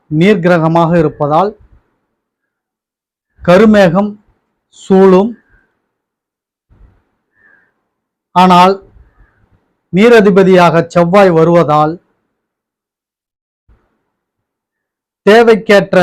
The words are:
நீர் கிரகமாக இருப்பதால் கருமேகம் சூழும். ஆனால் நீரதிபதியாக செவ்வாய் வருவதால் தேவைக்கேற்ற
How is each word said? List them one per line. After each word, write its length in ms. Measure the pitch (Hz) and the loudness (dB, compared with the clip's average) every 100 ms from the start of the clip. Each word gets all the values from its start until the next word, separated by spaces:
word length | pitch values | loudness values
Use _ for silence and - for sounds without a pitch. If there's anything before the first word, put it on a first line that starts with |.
| _ | _
நீர் 300 | 151 185 202 | -4 -2 -2
கிரகமாக 480 | 170 175 160 165 165 170 | -2 -2 -2 -2 -2 -2
இருப்பதால் 520 | 151 - 147 156 202 220 _ _ _ _ _ _ _ _ _ _ _ _ _ _ _ _ _ _ | -4 -6 -4 -4 -4 -8 _ _ _ _ _ _ _ _ _ _ _ _ _ _ _ _ _ _
கருமேகம் 680 | - 180 220 208 185 180 208 208 _ _ _ _ _ _ | -2 2 2 2 0 -2 -6 -10 _ _ _ _ _ _
சூழும். 540 | - 190 190 185 220 220 _ _ _ _ _ _ _ _ _ _ _ _ _ _ - _ _ _ _ _ _ _ _ _ _ _ _ _ _ 180 | -2 0 2 2 -2 -8 _ _ _ _ _ _ _ _ _ _ _ _ _ _ -20 _ _ _ _ _ _ _ _ _ _ _ _ _ _ -2
ஆனால் 400 | 185 180 185 196 - _ _ _ _ _ _ _ _ _ _ | 0 2 0 -2 -12 _ _ _ _ _ _ _ _ _ _
நீரதிபதியாக 880 | 175 233 233 202 190 190 185 170 160 165 | -2 2 2 2 0 0 2 2 0 -4
செவ்வாய் 460 | 175 170 202 196 | -4 0 0 0
வருவதால் 640 | 165 165 170 151 151 151 175 _ _ _ _ _ _ _ _ _ _ _ _ _ _ _ _ _ _ _ _ _ _ _ _ _ _ _ _ _ _ _ _ 196 | 0 0 0 0 -2 -4 -8 _ _ _ _ _ _ _ _ _ _ _ _ _ _ _ _ _ _ _ _ _ _ _ _ _ _ _ _ _ _ _ _ 0
தேவைக்கேற்ற 720 | 220 226 214 - 202 196 185 | 2 2 0 0 -2 0 0